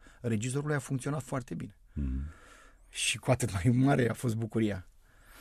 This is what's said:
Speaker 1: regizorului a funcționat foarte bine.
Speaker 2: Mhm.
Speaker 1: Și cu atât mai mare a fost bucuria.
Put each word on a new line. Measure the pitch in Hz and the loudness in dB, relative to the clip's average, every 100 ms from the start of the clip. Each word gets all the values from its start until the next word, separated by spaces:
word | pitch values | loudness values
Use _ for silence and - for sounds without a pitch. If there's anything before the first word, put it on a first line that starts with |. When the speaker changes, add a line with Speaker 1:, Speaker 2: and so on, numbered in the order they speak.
| - - | -20 -8
Speaker 1:
regizorului | 120 110 123 131 147 147 | -2 0 0 -2 0 -2
a | |
funcționat | - 135 143 135 | 0 -4 -2 -4
foarte | - 139 - 165 | -4 -6 -6 -8
bine. | - - - | -8 -12 -12
Speaker 2:
Mhm. | - 69 65 73 - - - - - - | -4 -2 -2 -6 -10 -20 -20 -20 -20 -16
Speaker 1:
Și | - - 110 | -4 -2 -2
cu | - | 0
atât | 123 110 | 2 2
mai | 95 107 123 | 2 2 4
mare | 131 143 117 | 6 4 2
a | |
fost | 107 127 110 | 0 -2 -2
bucuria. | 113 113 110 95 - - - - - - | -2 2 2 0 -8 -20 -20 -20 -20 -20